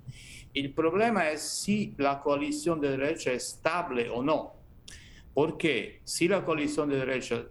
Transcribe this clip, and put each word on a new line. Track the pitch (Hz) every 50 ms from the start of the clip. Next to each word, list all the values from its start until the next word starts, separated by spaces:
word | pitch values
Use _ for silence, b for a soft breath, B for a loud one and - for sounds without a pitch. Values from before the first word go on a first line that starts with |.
| - B B B B B B B B B -
El | 139 139 139 139
problema | - 156 165 170 196 220 240 220 196 170 156
es | 156 147
si | - - - - - - 208 214 202 - -
la | - 139 139 139 139
coalición | - 147 143 143 147 147 147 151 - 170 165 156
de | 143 139
derecha | 135 131 139 147 160 - - 135
es | 127 117 - - -
estable | - - 160 165 175 165 - 127 120 117 101
o | 107 120
no. | 131 147 156 127 - - - - - - - - - B B B B B B B B B
Porque | - 135 151 165 185 - - 160 131 107 98 - - - -
si | - - - 170 175
la | 202 180 147
coalición | 180 160 156 147 147 151 160 151 147
de | 139
derecha | 135 131 123 131 127 120 - 120 117 117 -